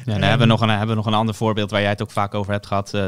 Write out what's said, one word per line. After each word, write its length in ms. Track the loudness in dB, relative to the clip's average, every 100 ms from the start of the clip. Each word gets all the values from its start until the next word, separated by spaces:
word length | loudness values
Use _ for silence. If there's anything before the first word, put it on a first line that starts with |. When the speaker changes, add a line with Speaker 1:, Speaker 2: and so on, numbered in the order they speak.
Speaker 1:
Ja, 80 | -4
dan 100 | 0
Speaker 2:
En 60 | 2
Speaker 1:
hebben 180 | 4 4
we 60 |
nog 80 | 4
een, 80 | 2
hebben 200 | 0 0
we 60 |
nog 120 | -2 0
een 80 |
ander 200 | 0 0
voorbeeld 360 | 0 -2 0 -2
waar 100 | 0
jij 100 | 0
het 120 | -2
ook 80 | -4
vaak 240 | -4 -2
over 180 | -4 -4
hebt 140 | -6 -2
gehad. 280 | -4 -2
Eh, 120 | -4